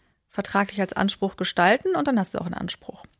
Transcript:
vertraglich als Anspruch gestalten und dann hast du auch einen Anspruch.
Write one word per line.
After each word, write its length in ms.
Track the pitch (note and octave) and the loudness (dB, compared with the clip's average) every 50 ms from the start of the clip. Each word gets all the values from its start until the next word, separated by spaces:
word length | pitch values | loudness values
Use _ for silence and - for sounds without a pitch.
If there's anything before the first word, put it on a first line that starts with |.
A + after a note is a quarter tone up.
| _ _ _ _ _ _ | _ _ _ _ _ _
vertraglich 500 | - - G3+ - - G3+ G3+ G3 G3 G3+ | -8 -8 -6 0 0 0 0 0 -2 -4
als 120 | F#3+ F3+ - | -4 -2 0
Anspruch 420 | - G3+ G3+ - - - F#3+ - | 0 0 0 0 -2 -2 -4 -2
gestalten 580 | - F#3 - - - F3 F#3 A3+ C4+ - F#4+ F#4 | -4 -4 -2 2 4 4 6 4 4 2 0 0
und 140 | D#4+ D4 C#4+ | 0 2 2
dann 100 | B3+ G#3+ | 2 0
hast 160 | F#3 - - | 0 -2 -4
du 40 | - | -4
auch 60 | E3+ | -4
einen 80 | F3 E3+ | -4 -6
Anspruch. 500 | - F#3 F3+ - - - - - - - - _ | -6 -6 -8 -8 -10 -14 -18 -18 -18 -20 -20 _